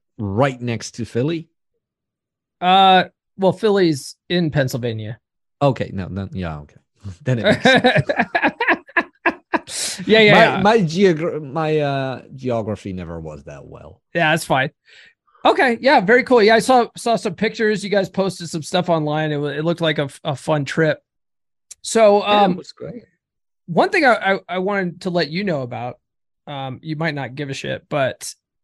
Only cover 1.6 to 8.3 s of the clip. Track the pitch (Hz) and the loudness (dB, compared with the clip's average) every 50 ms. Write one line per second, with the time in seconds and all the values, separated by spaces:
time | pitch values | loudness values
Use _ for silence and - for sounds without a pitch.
1.6 | _ _ _ _ _ _ _ _ _ _ _ _ _ _ _ _ _ _ _ - | _ _ _ _ _ _ _ _ _ _ _ _ _ _ _ _ _ _ _ -4
2.6 | 175 180 190 196 190 190 185 180 - - _ _ _ _ _ 196 190 180 185 - | 0 2 4 6 6 6 6 4 4 0 _ _ _ _ _ 0 0 0 0 2
3.6 | 226 208 202 196 180 165 151 131 - - - _ _ - 175 180 170 151 - 147 | 0 2 4 4 4 2 2 -2 -6 -14 -20 _ _ -4 -2 -2 -2 0 0 0
4.6 | 131 127 - 120 120 117 110 107 107 107 117 _ _ _ _ _ _ _ _ - | -2 0 -2 -4 -6 -6 -6 -8 -10 -12 -14 _ _ _ _ _ _ _ _ 0
5.6 | 143 139 120 - - - 92 98 90 - 90 98 95 - - 95 87 82 78 73 | 0 0 0 -2 -6 -8 -6 -10 -8 -8 -8 -8 -8 -8 -8 -8 -8 -8 -8 -10
6.6 | 73 _ _ _ _ _ _ _ - 98 - _ - 127 127 113 104 208 - - | -14 _ _ _ _ _ _ _ -18 -18 -16 _ -4 -4 -2 0 2 2 2 4
7.6 | - 214 254 - - 254 - 202 - - - - 220 - | 4 4 4 6 4 4 2 2 0 0 -2 -2 -2 -2